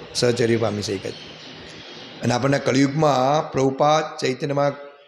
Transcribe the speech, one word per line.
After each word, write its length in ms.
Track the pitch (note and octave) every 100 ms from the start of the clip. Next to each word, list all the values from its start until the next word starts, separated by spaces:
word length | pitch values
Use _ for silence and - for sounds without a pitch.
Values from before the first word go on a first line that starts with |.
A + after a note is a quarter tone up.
| - -
સહચર્ય 420 | B2 A#2 A#2 A2+
પામી 240 | A2 G#2
શક્યા. 300 | G2+ F#2+ - - - - - - - - - - - -
અને 100 | A#2
આપણને 260 | A#2+ C3+ C#3
કળિયુગમાં 920 | C3 B2+ C#3 D3 D#3 C3 C3 D3+ D#3
પ્રભુપાદ 680 | C#3 C3+ C3+ D3 D#3 D3+ -
ચૈતન્યમાં 540 | C3 C3 D3 C#3+ C#3+ C#3 - -